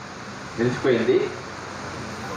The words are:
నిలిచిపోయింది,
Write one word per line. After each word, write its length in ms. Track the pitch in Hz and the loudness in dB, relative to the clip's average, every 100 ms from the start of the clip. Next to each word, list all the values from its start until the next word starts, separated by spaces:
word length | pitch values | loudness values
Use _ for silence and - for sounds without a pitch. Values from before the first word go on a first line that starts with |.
| - - - - - 113 | -12 -12 -12 -10 -6 0
నిలిచిపోయింది, 720 | 120 127 139 117 107 - - - - - - - - - - - - | 2 4 4 6 6 6 4 -2 -10 -10 -10 -10 -8 -8 -8 -8 -8